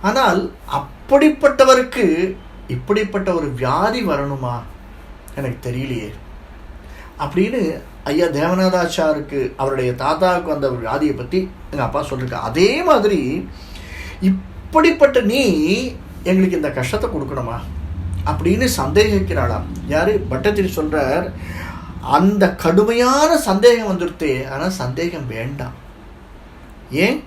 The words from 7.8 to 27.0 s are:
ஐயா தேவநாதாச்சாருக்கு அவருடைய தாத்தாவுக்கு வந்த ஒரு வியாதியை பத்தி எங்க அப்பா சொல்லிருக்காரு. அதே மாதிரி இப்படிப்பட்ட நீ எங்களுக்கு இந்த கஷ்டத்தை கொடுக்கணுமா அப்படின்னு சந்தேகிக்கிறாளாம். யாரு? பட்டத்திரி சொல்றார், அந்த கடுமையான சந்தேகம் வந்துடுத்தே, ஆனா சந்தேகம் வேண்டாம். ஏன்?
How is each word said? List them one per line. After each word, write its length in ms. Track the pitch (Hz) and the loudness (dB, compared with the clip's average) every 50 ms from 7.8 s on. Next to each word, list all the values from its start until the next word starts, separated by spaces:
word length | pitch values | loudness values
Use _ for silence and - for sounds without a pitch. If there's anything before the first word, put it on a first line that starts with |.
| - - - - - | -10 -16 -20 -10 -6
ஐயா 240 | 139 147 160 175 | -2 0 2 2
தேவநாதாச்சாருக்கு 1300 | 165 147 143 156 170 185 185 190 185 180 180 170 - - - 160 156 151 147 143 - 147 139 127 127 - | 2 2 0 0 0 2 2 2 2 2 2 0 0 0 0 0 0 0 -2 -4 -6 -4 -4 -4 -4 -4
அவருடைய 360 | - 135 135 135 131 127 123 123 | -4 -4 -2 0 0 -2 -2 -2
தாத்தாவுக்கு 580 | 127 131 139 160 156 185 185 180 175 165 165 | -2 0 -2 0 2 2 2 2 0 0 -2
வந்த 200 | 151 143 139 131 | -4 -2 0 -2
ஒரு 80 | 123 120 | -2 -2
வியாதியை 360 | 113 110 123 143 156 147 131 | -4 -2 -2 0 0 0 0
பத்தி 320 | 123 123 123 - 190 185 185 - - - - | -2 -6 -2 -2 -2 -2 -2 -10 -16 -14 -10
எங்க 120 | - 143 127 | -4 -4 -4
அப்பா 200 | 110 - 143 139 | -2 -2 -4 -4
சொல்லிருக்காரு. 440 | - 139 127 127 123 120 90 - 113 | -4 -6 -6 -6 -6 -6 -6 -6 -4
அதே 340 | 117 156 180 214 254 311 359 | 2 2 2 4 2 2 2
மாதிரி 640 | 349 302 233 196 208 202 160 131 123 147 180 190 - - - - - - - - - - - - - - - | 4 4 4 4 2 2 2 0 -2 -4 -4 -6 -10 -14 -16 -16 -16 -16 -16 -16 -14 -14 -14 -12 -14 -10 0
இப்படிப்பட்ட 1000 | 190 190 190 - - - - - - - - - 302 339 330 - 294 277 277 254 | 0 2 2 0 -4 -12 -16 -16 -14 2 2 4 6 6 6 6 6 6 6 4
நீ 220 | 226 202 233 277 269 214 170 156 151 165 196 233 262 247 - - - - - - - | 2 4 2 2 2 2 2 2 2 2 2 0 0 -6 -8 -10 -14 -14 -16 -6 -2
எங்களுக்கு 320 | 180 185 190 190 185 175 | 2 4 4 4 4 2
இந்த 160 | 160 151 143 | 0 -2 -2
கஷ்டத்தை 380 | 127 135 123 - - 208 185 240 | -2 -2 -4 -2 -2 -2 -2 -2
கொடுக்கணுமா 480 | - 147 139 131 143 131 120 113 117 120 - - - - - - - - - - - - - | -4 -6 -6 -6 -6 -6 -6 -6 -6 -8 -8 -8 -10 -8 -8 -8 -8 -6 -6 -6 -6 -4 -4
அப்படின்னு 440 | - - - - 170 190 233 262 247 - | -2 -2 0 2 2 2 4 2 0 0
சந்தேகிக்கிறாளாம். 880 | - 139 139 147 202 214 208 202 196 185 - 160 143 127 117 107 95 - - - - - | 0 -2 2 4 4 4 4 4 2 0 0 0 0 0 0 -2 -4 -6 -8 -10 -10 -6
யாரு? 380 | - 143 156 170 196 214 202 - - | -2 0 2 2 2 2 0 -2 -2
பட்டத்திரி 440 | 131 127 - 208 208 202 190 175 - | -4 0 0 0 2 2 0 0 0
சொல்றார், 560 | 165 151 151 151 151 139 131 139 170 185 - - - - - - - - - - - - - - - | -2 -2 0 0 0 0 2 0 -2 -2 -4 -8 -10 -12 -10 -10 -10 -10 -12 -12 -14 -14 -14 -14 -12
அந்த 540 | - 127 131 151 180 196 208 202 190 185 - | -4 2 2 4 6 4 4 4 4 2 2
கடுமையான 840 | - - 160 170 190 208 214 233 233 247 254 262 285 302 311 339 | 0 0 4 4 4 4 4 4 4 4 4 4 4 4 4 4
சந்தேகம் 520 | 311 - 220 190 202 220 240 233 226 220 202 | 2 2 2 2 6 8 8 6 6 2 -2
வந்துடுத்தே, 600 | 185 175 175 165 - - 160 147 131 127 131 131 | -2 -2 -2 -4 -4 -4 -2 -2 -2 -2 -4 -6
ஆனா 200 | 135 139 160 190 | -6 -4 -2 -2
சந்தேகம் 580 | 190 185 131 123 127 127 170 175 170 156 135 | -2 -2 -4 -4 -2 -2 -4 -4 -4 -6 -8
வேண்டாம். 460 | 120 113 113 113 131 143 143 127 127 127 - - - - - - - - - - - - - - - - - - - - - - - | -8 -6 -6 -6 -6 -6 -8 -10 -10 -10 -14 -20 -20 -20 -20 -20 -20 -20 -20 -20 -20 -20 -20 -20 -20 -20 -20 -20 -20 -20 -20 -16 -8
ஏன்? 320 | - 147 | -2 0